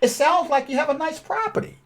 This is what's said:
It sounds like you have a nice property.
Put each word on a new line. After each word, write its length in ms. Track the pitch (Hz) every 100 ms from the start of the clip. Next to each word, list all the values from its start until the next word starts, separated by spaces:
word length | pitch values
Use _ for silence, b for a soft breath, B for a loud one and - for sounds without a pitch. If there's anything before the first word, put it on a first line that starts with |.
It 80 | 247
sounds 400 | - 285 349 330
like 200 | 277 269
you 80 | 269
have 100 | 302
a 60 |
nice 240 | 277 311 311
property. 580 | - - 440 - - -